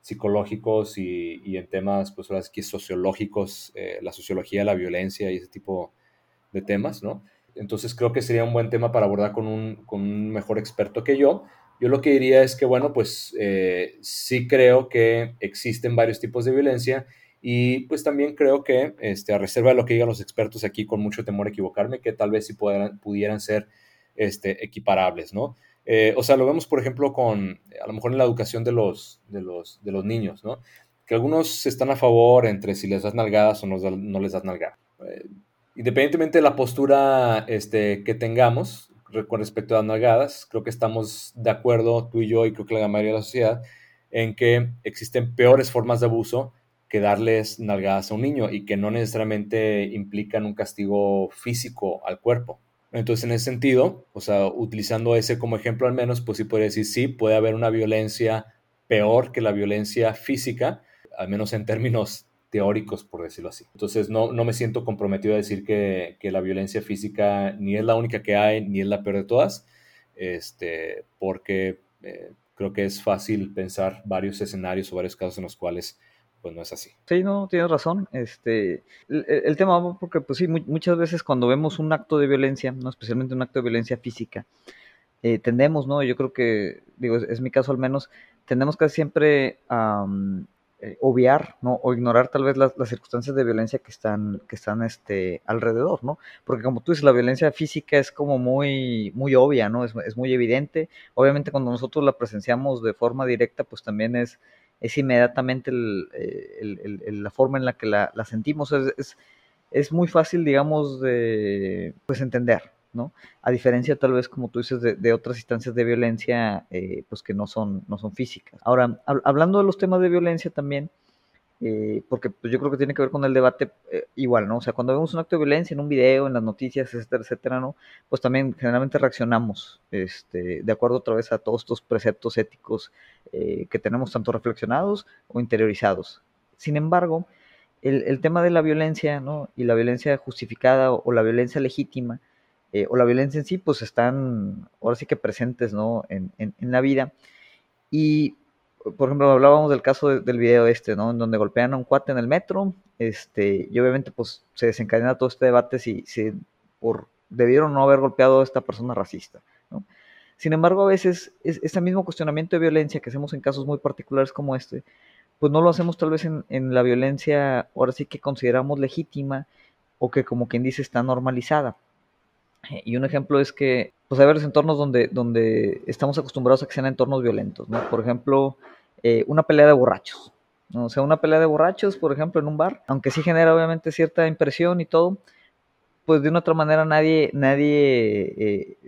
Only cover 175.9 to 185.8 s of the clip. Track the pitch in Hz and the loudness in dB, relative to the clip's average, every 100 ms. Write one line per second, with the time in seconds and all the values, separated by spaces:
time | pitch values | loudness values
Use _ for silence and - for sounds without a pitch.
175.9 | - 139 143 135 - 123 135 147 - 135 | -2 -2 -2 -4 -2 4 4 2 -4 -4
176.9 | 131 131 135 120 107 101 - - 117 - | 0 0 2 0 0 -4 -10 -6 -6 -2
177.9 | 117 113 120 120 135 139 131 - - _ | -2 -2 -2 2 2 2 -4 -20 -20 _
178.9 | _ 117 117 - 151 160 151 147 143 123 | _ 2 4 4 2 4 8 10 10 6
179.9 | - - - - _ _ _ _ 117 120 | 2 -6 -20 -20 _ _ _ _ -8 -4
180.9 | 139 139 156 156 160 160 151 165 190 202 | -2 0 2 4 4 4 4 2 2 -2
181.9 | 196 160 139 156 175 147 151 170 - - | 0 -2 0 0 -2 -2 0 -2 -2 -4
182.9 | 135 135 160 156 165 165 160 165 165 160 | -2 -2 -2 2 4 6 6 4 0 -4
183.9 | 151 160 - 165 156 139 - 170 180 160 | 0 0 2 0 2 0 2 0 0 2
184.9 | 165 175 196 _ _ _ _ _ _ | 2 2 0 _ _ _ _ _ _